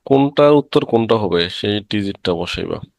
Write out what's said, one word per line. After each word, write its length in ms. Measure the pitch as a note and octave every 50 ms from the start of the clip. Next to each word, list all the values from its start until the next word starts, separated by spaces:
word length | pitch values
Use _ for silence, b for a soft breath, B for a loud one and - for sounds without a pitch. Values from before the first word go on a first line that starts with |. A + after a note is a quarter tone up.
| -
কোনটার 460 | - C#3 C#3 C#3 C#3+ C#3+ - D3 D3
উত্তর 340 | D3 D3 C#3 - - D3 C#3
কোনটা 300 | - A#2+ A#2 A2+ G#2+ A2+
হবে 340 | A2 G#2+ F#2 F2 E2+ E2+ F2+
সেই 300 | - - - G#2 G#2 G#2 G2 -
ডিজিটটা 440 | - G#2 G2 G2 G2 - - F#2 F2
বসাইবা। 460 | E2+ F2+ - - F2 E2+ E2 D#2+ - - - _